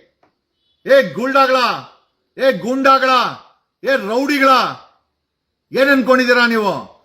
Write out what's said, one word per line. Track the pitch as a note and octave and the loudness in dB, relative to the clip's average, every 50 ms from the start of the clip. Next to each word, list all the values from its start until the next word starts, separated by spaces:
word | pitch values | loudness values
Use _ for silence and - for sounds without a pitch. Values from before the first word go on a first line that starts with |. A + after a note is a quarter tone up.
| _ _ _ _ _ _ _ _ _ _ _ _ _ _ _ _ _ | _ _ _ _ _ _ _ _ _ _ _ _ _ _ _ _ _
ಏ | G3+ C4+ C#4 B3 F3+ | 2 2 2 2 0
ಗುಂಡಾಗಳ, | C#3 F3+ A#3+ C4+ C4 C#4 C4+ B3+ C4 B3+ B3 A3 F3 C#3 B2+ - _ _ _ _ _ _ _ _ _ - | -6 -8 -6 -2 0 0 2 2 0 0 0 -2 -4 -6 -10 -18 _ _ _ _ _ _ _ _ _ -2
ಏ | B3 C4+ | -2 -2
ಗೂಂಡಾಗಳ, | A#3 F3 D#3 A3+ C4 C4+ C4+ C#4 C4+ C4+ C4 C4 C4 B3 A3 F3 C3 - - _ _ _ _ _ _ _ - A#3 | -2 -2 -4 -6 -4 0 2 2 2 2 2 0 0 0 0 -2 -6 -12 -20 _ _ _ _ _ _ _ -4 -2
ಏ | C4+ | -2
ರೌಡಿಗಳ, | B3 G3+ G3 A3 B3 C#4 C4+ D4 C#4 C4+ C4+ C4 A#3+ G3+ D#3 C3+ - - _ _ _ _ _ _ _ _ _ _ _ _ _ _ _ _ _ D3 A#3 | -2 -2 -4 -4 -2 -2 -2 0 2 2 4 4 2 2 -2 -6 -12 -18 _ _ _ _ _ _ _ _ _ _ _ _ _ _ _ _ _ -2 0
ಏನ್ | C4+ C#4+ | 2 2
ಅನ್ಕೊಂಡಿದ್ದೀರಾ | C#4 C4+ A#3 B3 B3+ B3+ B3+ B3 B3 B3 A#3+ | 2 0 2 2 2 2 2 2 2 2 2
ನೀವು? | A#3 A#3 A3+ G#3+ G3 D#3+ B2+ G#2 - - _ | 0 0 -2 -2 -2 -4 -6 -10 -14 -20 _